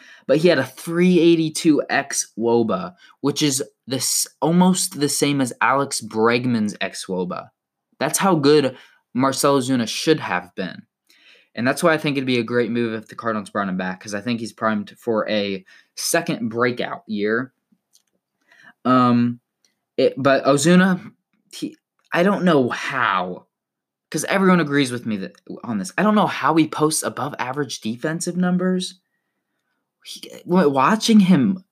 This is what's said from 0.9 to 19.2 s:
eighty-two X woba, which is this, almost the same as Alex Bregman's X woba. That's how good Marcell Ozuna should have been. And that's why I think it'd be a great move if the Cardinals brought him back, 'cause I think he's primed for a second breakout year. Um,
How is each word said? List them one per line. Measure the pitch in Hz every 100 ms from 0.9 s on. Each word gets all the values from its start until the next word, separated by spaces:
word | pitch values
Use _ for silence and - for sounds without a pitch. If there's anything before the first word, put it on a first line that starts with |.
| 170 180 175
eighty-two | 170 165 160 - 165 143 -
X | 135 139 - - -
woba, | 117 117 110 92 90 - _ _
which | 139 143
is | 151 131 - _ -
this, | 135 - - - -
almost | 147 175 185 180 - 139
the | 143
same | - 143 143
as | 123 -
Alex | 113 135 135 -
Bregman's | 110 110 113 120 127 117 104 -
X | 95 - -
woba. | 92 90 85 - _ _ _ _ -
That's | 160 -
how | 190 165
good | 139 151 - - - _ _
Marcell | 120 135 131 147 139
Ozuna | 123 131 110
should | - 160 151
have | 123 90 - -
been. | 87 - - _ _ _ _ _ _ 110
And | 123
that's | 143
why | 175
I | 156
think | 156 139
it'd | 131
be | 123
a |
great | 117 120 110
move | 120 117
if | 110 110
the | -
Cardinals | 117 107 95
brought | 107 98
him | 92
back, | 92 92
'cause | 110
I | 101
think | 120 117
he's | 110
primed | - 110 104 101 -
for | 120 110 -
a | 107 101 95 - - _ -
second | - 170 165 147 117
breakout | 117 123 123 - - -
year. | 104 104 113 131 _ _ _ _ _ _ _ _ _ _ _ - _
Um, | 123 127 123 120